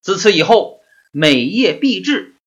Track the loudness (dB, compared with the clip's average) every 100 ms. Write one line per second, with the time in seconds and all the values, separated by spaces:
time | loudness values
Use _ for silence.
0 | -4 -2 -2 -2 2 2 0 -12 _ _
1 | _ 0 2 2 0 0 0 0 -2 0
2 | -2 -4 -6 _